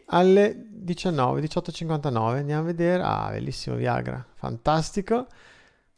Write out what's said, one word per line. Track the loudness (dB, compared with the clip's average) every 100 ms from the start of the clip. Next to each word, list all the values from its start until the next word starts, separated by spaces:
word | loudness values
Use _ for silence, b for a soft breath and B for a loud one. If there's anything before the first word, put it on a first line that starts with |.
| 0
alle | 4 6 8 6 2 -12
diciannove, | -12 -6 -4 -2 0 0 0
diciotto | -2 -4 -6
e |
cinquantanove. | -6 -4 -2 0 0 0 0
Andiamo | -2 -2
a | -2
vedere. | 0 2 2
Ah, | 0 -2 -2
bellissimo | -4 -6 -6 -6 -2
Viagra. | 0 0 -2 -8 -10 -10
Fantastico. | -8 -4 0 0 0 -4 -2 -2 -2 b b b b b b